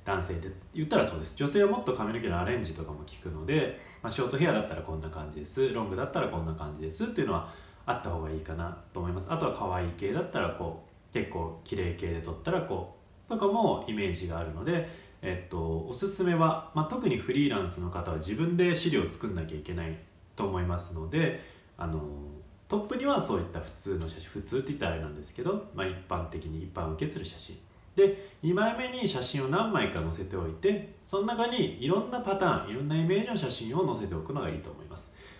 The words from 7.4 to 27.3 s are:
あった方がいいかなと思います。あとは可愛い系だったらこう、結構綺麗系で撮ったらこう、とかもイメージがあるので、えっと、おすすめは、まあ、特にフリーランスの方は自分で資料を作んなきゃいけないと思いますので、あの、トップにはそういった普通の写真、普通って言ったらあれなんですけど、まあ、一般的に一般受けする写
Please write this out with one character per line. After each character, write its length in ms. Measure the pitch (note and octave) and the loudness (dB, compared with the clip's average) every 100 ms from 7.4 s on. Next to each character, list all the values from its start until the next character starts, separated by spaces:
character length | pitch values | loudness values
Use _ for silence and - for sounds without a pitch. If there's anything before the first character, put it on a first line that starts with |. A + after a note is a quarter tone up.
| - - - - | -2 -12 -18 -6
あ 100 | - | -2
っ 80 | A#2+ | -2
た 80 | F#2+ | -2
方 120 | E2 | -2
が 80 | D#2 | -2
い 80 | D#2 | -4
い 20 | |
か 140 | D#2 | -4
な 220 | D#2+ E2+ - - | -4 -4 -6 -10
と 80 | F#2 | -4
思 80 | F2 | -2
い 40 | |
ま 80 | F2+ | -2
す。 100 | - | -2
あ 60 | D#3+ | 0
と 100 | D3+ | 0
は 80 | |
可 200 | - F#2+ | 0 0
愛 120 | F2+ F2 | 0 0
い 20 | - | -2
系 140 | G2 | -2
だ 80 | C#3+ | 0
っ 100 | - | 0
た 100 | A2 | 0
ら 100 | E2+ | -2
こ 340 | - E2+ D#2+ - - - | -2 -6 -6 -14 -20 -6
う、 20 | |
結 180 | - E2+ | -4 -2
構 300 | E2+ E2 E2 | -2 -4 -6
綺 120 | - G2 | -6 -2
麗 180 | F2+ | 0
系 140 | F2 F2 | 0 -2
で 140 | E2 | -2
撮 100 | E2+ | -4
っ 100 | D#2+ | -4
た 80 | - | 0
ら 100 | F3+ | 0
こ 340 | - F2+ - - - - - | 0 -4 -4 -12 -20 -18 -4
う、 20 | |
と 80 | A3 | 2
か 100 | G3+ | 4
も 360 | A3+ F#3+ - - | 6 6 4 0
イ 40 | |
メ 120 | G#2+ | 0
ー 100 | G2 | 0
ジ 140 | E2+ F2 | 0 -2
が 100 | E2 | -2
あ 60 | |
る 100 | D#2+ | -4
の 100 | D#2+ | -2
で、 240 | C3 E3+ E3 - - - | 0 0 0 -8 -18 -8
え 240 | F#2+ F2+ - | -4 -4 -4
っ 20 | |
と、 380 | F2 E2 D#2+ D#2+ | -2 0 0 -2
お 40 | |
す 160 | - G3 | -2 -2
す 140 | - | 2
め 100 | F3+ | 4
は、 360 | E3 D#3+ - - | 6 6 4 0
ま 80 | D#3 | 0
あ、 20 | D3+ | 0
特 220 | B3+ G#3 | 2 2
に 100 | A#2 | 2
フ 140 | - | 2
リ 160 | C3+ C#3+ | 4 4
ー 20 | |
ラ 120 | G#2+ | 4
ン 60 | F2+ | 0
ス 100 | F2+ | -2
の 120 | F2 | -4
方 220 | F2 E2+ | -2 -2
は 60 | D#2+ | -2
自 160 | E2+ | -2
分 220 | A2 E3+ F3 | 0 4 6
で 180 | F3+ | 6
資 160 | E3+ F3 | 4 4
料 120 | B2+ | 4
を 80 | E2+ | 2
作 160 | - A2+ | -2 -4
ん 80 | |
な 80 | F2+ | -2
き 120 | D#2 | -4
ゃ 40 | D#2 | -6
い 20 | |
け 140 | E2+ | -4
な 120 | E2+ D#2+ | -4 -4
い 120 | D#2+ - - - - | -6 -12 -20 -14 -4
と 100 | G2+ | 0
思 140 | F#2 | 2
い 60 | F2+ | 2
ま 120 | F2 | 0
す 160 | - | -2
の 160 | E2+ D#2+ | -6 0
で、 320 | D#3 D#2+ - - - - - | 2 2 2 -8 -20 -18 -6
あ 100 | E2+ | -4
の、 140 | D#2+ D2 - - - - - - | -2 -4 -8 -10 -14 -16 -20 -2
ト 80 | G#3 | -2
ッ 40 | |
プ 160 | - B3+ | 0 0
に 80 | |
は 160 | C#4 C#4 | 2 2
そ 160 | - F#2 | 2 0
う 40 | |
い 20 | |
っ 20 | F2 | -2
た 140 | E2+ | -6
普 100 | - | -8
通 260 | - G2 F2+ | -8 -4 -2
の 100 | D#2+ | -4
写 120 | - | -8
真、 100 | - | -10
普 100 | D#2+ | -8
通 180 | - B2+ | -2 -2
っ 20 | |
て 80 | C3+ | 0
言 80 | - | -2
っ 20 | |
た 80 | F2 | -2
ら 60 | |
あ 20 | E2 | -2
れ 60 | |
な 60 | D#2 | -4
ん 60 | |
で 80 | D2 | -8
す 120 | - | -10
け 80 | - | -4
ど、 240 | E3+ G#3 - | -2 -2 -4
ま 80 | - | -4
あ、 40 | F#2 | -4
一 100 | F2+ - | -4 -4
般 180 | F2 E2 | -4 -4
的 200 | D#2+ D#2+ | -6 -6
に 160 | D#2+ | -6
一 120 | E2 | -6
般 180 | - D#2+ | -4 -2
受 120 | D#2 | -2
け 60 | D3+ | -2
す 80 | - | -2
る 80 | |
写 120 | E2 | -8